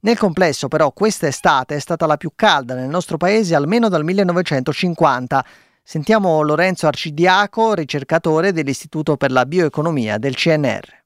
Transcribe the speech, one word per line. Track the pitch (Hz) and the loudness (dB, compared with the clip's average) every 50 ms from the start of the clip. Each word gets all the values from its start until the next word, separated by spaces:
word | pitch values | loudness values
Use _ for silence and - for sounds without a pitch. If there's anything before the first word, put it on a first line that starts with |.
Nel | - 208 233 214 | 2 0 0 2
complesso, | - 196 160 - 190 170 135 - - 131 | 2 0 2 2 2 2 0 -2 -4 -2
però, | - 156 156 143 - | -2 0 0 -2 -2
questa | - 196 220 196 - - | 0 0 0 0 0 -2
estate | 151 131 - - 185 151 135 131 _ 147 | -4 -4 0 0 2 2 2 0 _ -6
è | 147 | -8
stata | - - 175 160 - | -4 -6 -4 -2 0
la | 156 151 | 0 0
più | 147 - 165 _ | 0 -2 -10 _
calda | _ - 214 180 143 131 120 131 | _ 2 2 4 2 0 -4 -6
nel | 127 127 131 | -6 -6 -4
nostro | 147 180 175 - - | -4 -4 -4 -4 -6
paese | 156 175 180 202 220 220 175 165 | -2 0 0 2 2 0 2 0
almeno | 147 143 147 202 240 233 220 | 0 2 2 0 2 2 2
dal | 180 165 151 | 0 0 -2
millenovecentocinquanta. | 160 185 196 202 180 175 175 180 - 156 135 127 - 143 - - 180 170 - 170 151 131 123 127 120 - 135 127 - - - _ _ _ _ _ | 0 0 0 0 2 0 0 0 0 -2 -2 -2 -4 -4 -2 -2 -2 0 2 2 2 2 0 -2 -2 -2 -2 -2 -2 -12 -20 _ _ _ _ _
Sentiamo | _ - 160 143 - 220 220 196 185 160 156 151 | _ -8 -8 0 2 2 2 4 2 2 2 2
Lorenzo | 151 151 151 175 190 185 - - | 2 2 2 2 0 0 0 0
Arcidiaco, | 156 143 - - 165 151 151 170 185 185 190 208 196 - - 226 226 214 | 0 0 0 -6 -8 -2 0 2 4 4 2 2 0 0 0 0 0 2
ricercatore | 190 160 135 - 147 135 _ - 165 - 170 156 156 170 196 196 | -2 -4 -4 -6 -8 -4 _ -2 0 0 2 0 2 2 0 0
dell'Istituto | 165 151 139 131 - - - - 156 151 170 151 | 0 -2 -2 -4 -6 -8 -10 -8 -6 -2 -2 -2
per | 135 - 135 127 | 0 0 0 2
la | 131 127 | 2 0
Bioeconomia | 131 151 185 175 151 - - 151 170 160 143 117 107 104 107 | 2 0 0 0 0 0 -2 -2 -2 0 0 -2 -2 -2 -2
del | 107 139 131 | -2 -4 -4
C | - - 170 156 | -2 0 0 2
N | 151 147 | 2 2
R. | 131 104 98 - - - _ _ | 0 -2 -4 -8 -16 -20 _ _